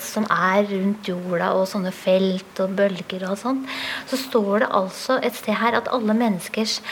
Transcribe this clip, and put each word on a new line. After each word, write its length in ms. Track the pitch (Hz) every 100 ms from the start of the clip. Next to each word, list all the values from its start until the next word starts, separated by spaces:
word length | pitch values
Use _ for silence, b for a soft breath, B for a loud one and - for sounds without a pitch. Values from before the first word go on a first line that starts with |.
som 260 | - 220 214
er 400 | 170 185 196 202
rundt 420 | 196 190 208 -
jorda 440 | 180 180 170 185
og 140 | 190 190
sånne 240 | 208 185
felt 680 | 185 - 190 190 185 - -
og 140 | 190 196
bølger 480 | 202 180 180 185 185
og 100 | 202
sånt. 320 | 240 269 262 B B B -
Så 120 | 262
står 460 | - 233 202 202 262
det 40 |
altså 500 | 202 190 - - 262
et 160 | 240 233
sted 160 | -
her 240 | 202 226 233
at 100 | 233
alle 300 | 262 214 220
menneskers 640 | 233 185 - - 220 - B